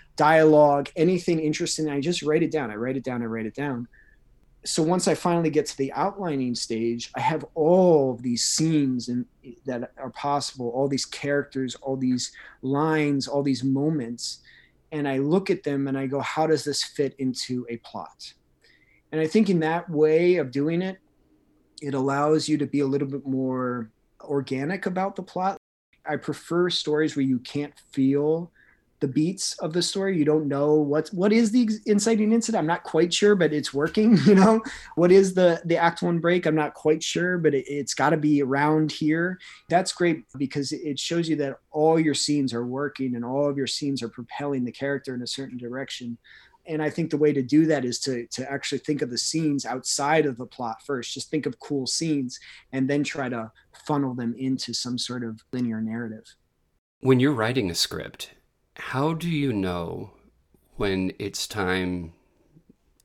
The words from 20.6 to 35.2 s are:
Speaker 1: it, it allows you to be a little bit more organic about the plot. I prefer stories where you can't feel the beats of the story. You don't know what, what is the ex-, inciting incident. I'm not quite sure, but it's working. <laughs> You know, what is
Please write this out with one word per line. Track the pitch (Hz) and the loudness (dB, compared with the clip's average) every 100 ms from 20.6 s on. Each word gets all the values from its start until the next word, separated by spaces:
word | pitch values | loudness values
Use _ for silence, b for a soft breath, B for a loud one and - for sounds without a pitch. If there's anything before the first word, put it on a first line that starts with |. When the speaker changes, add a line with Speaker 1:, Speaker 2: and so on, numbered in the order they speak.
| 147 170 | -2 -2
Speaker 1:
it, | 190 185 _ _ _ _ _ _ _ - | -4 -8 _ _ _ _ _ _ _ -14
it | 143 | -6
allows | 135 135 139 151 156 151 | -2 0 0 2 2 2
you | 147 | 0
to | 139 | 0
be | 143 | 0
a | 135 | 0
little | 143 135 | 0 -2
bit | 139 135 | -6 -4
more | 131 131 127 127 123 110 _ _ _ | -2 -2 -2 -2 -4 -8 _ _ _
organic | - 143 131 135 143 190 190 | -6 -4 -2 -4 -4 -4 -4
about | 180 196 190 | -2 -4 -6
the | |
plot. | 185 180 190 - _ _ _ _ - | -10 -4 -4 -4 _ _ _ _ -6
I | 143 | -6
prefer | - 139 - 170 180 | -6 -8 -2 0 0
stories | - 151 151 156 147 | 0 -2 0 0 0
where | 135 | 0
you | 123 | 0
can't | - 143 143 - _ | -2 -6 -6 -10 _
feel | - 135 143 147 165 170 b b b b - | 0 2 2 2 0 -2 b b b b -6
the | 143 | -2
beats | 143 160 190 - - | 0 0 -2 -6 -6
of | 170 | -4
the | 156 | -2
story. | 147 196 196 175 | -2 -2 -2 2
You | 147 | 2
don't | 156 143 | 2 2
know | 139 147 | 0 4
what, | 151 143 151 151 | 4 4 0 -2
what | 180 202 | 0 4
is | 226 226 | 4 4
the | 247 | 4
ex-, | 220 214 - | 2 0 0
inciting | 202 226 220 214 | 2 4 2 4
incident. | 233 226 214 | 2 2 0
I'm | 156 | 0
not | 170 | -2
quite | - 160 175 | 0 2 2
sure, | - 208 202 | 4 4 6
but | 156 | 4
it's | 151 - | 0 -2
working. | 135 156 214 214 190 | -2 0 4 6 8
<laughs> | 143 | 8
You | 196 | 8
know, | 202 220 - B B - | 8 6 0 B B 2
what | 180 | 8
is | 190 | 8